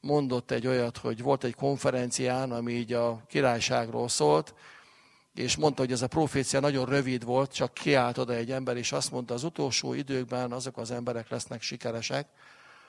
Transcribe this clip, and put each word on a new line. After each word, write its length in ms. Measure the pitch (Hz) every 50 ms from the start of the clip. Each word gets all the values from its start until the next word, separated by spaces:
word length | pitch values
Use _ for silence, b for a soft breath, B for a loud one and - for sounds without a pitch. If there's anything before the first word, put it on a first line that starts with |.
| -
mondott 460 | 143 147 147 143 131 127 123 120 -
egy 160 | 127 120 113
olyat, 300 | 127 131 127 120 120 -
hogy 240 | - - 123 117 110
volt 220 | 123 139 139 131 -
egy 120 | 123 117
konferencián, 960 | - 139 139 143 131 - 139 127 127 123 123 - - 131 127 127 131 131 131
ami 220 | 120 120 117 120 120
így 200 | 120 120 110 120
a 280 | 120 117 117 117 113 113
királyságról 800 | _ - 147 139 127 120 117 110 - 127 120 117 113 117 120 120
szólt, 460 | 120 - - 151 147 151 156 156 - - B B B B B B B B B B B B B B B _
és 220 | - 120 123 -
mondta, 260 | 151 151 151 135 -
hogy 100 | 131 123
ez 100 | 127 120
a 60 | 123
profécia 520 | 123 - 165 156 139 - 143 131 - - 135
nagyon 260 | 135 147 139 135 127
rövid 380 | 123 139 143 123 131 127 123 113
volt, 300 | 117 123 131 135 131 -
csak 200 | - 127 120 _
kiállt 440 | - - - 143 131 123 123 120
oda 160 | 131 127 120 123
egy 180 | 117 117 117
ember, 260 | 131 131 131 123 123
és 140 | 123 117 -
azt 200 | 143 143 131 -
mondta, 220 | 135 127 123 113 120
az 100 | 120 135
utolsó 500 | 170 - - 143 135 117 - - 135 127
időkben 580 | 139 143 135 139 131 127 117 123 123 127 123
azok 260 | 120 127 127 131 -
az 140 | - 113 113
emberek 380 | 123 120 120 123 117 117 110 -
lesznek 320 | 120 120 - - 127 117
sikeresek, 680 | - - 135 123 - 123 113 117 113 - 135 139 147 _ B B B B B B B B B B B